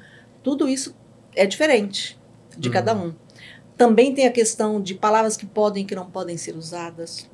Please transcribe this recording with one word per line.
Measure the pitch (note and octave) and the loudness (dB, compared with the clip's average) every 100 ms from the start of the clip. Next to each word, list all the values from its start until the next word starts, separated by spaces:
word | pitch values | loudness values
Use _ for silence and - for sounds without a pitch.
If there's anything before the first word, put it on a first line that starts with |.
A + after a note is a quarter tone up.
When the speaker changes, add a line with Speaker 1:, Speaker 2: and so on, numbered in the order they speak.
| - - - - | -18 -20 -20 -8
Speaker 1:
Tudo | - C#4 C#4 | -4 0 0
isso | C4+ - - - - _ - | -2 -6 -14 -20 -20 _ 0
é | G3 | 0
diferente | - D#4 B3 G3+ G3 - - - - - - | 2 2 2 0 -6 -10 -12 -20 -20 -20 -8
de | B2 | -2
Speaker 2:
Uhum. | |
Speaker 1:
cada | F3+ G#3+ G#3+ | 0 0 -2
um. | E3+ E3 - - - - - - | -4 -10 -18 -20 -20 -20 -8 2
Também | A#3+ G#3+ C4+ | 6 6 4
tem | C#4 C4 | 4 2
a | |
questão | B3 A3 - G#3+ G#3+ | 4 0 0 -2 -2
de | F3+ | -4
palavras | F#3+ G#3+ A3 A3 G#3+ | -2 2 2 2 -2
que | G3 | -6
podem | - G#3 G3 | 0 0 0
e | G3 | -6
que | F#3+ | -8
não | F#3 | -10
podem | F#3+ F3 E3 | -10 -8 -8
ser | - D#3+ | -10 -12
usadas, | D#3+ F3 E3+ E3 E3 - - | -12 -10 -10 -12 -14 -14 -14